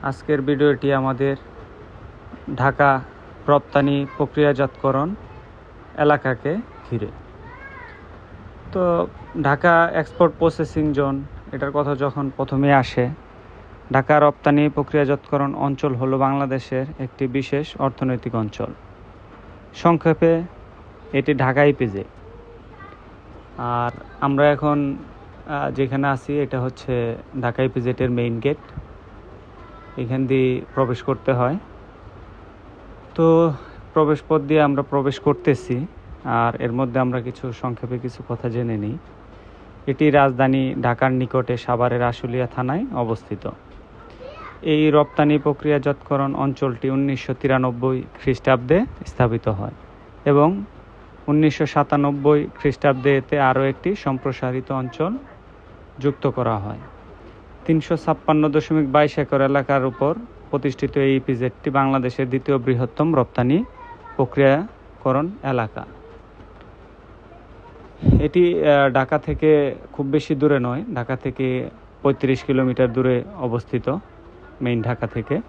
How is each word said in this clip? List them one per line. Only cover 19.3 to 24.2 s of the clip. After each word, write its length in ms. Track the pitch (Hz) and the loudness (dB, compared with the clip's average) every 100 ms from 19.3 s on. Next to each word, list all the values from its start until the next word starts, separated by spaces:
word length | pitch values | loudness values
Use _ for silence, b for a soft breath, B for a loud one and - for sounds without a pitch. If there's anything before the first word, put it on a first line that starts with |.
| - - - - | -20 -20 -20 -20
সংক্ষেপে 580 | - 170 170 165 156 165 165 175 - - - - - - | 0 2 4 2 4 4 2 -2 -14 -20 -20 -20 -20 -4
এটি 200 | 135 135 | -2 0
ঢাকা 300 | 135 131 131 | 0 2 4
ইপিজেড। 440 | 147 139 120 98 95 - - - - - - - - - - - - - - - | 4 4 -2 -4 -10 -16 -20 -20 -20 -20 -20 -20 -20 -20 -20 -20 -20 -20 -20 -10
আর 340 | 120 120 120 - - - | -4 -2 -2 -6 -18 -6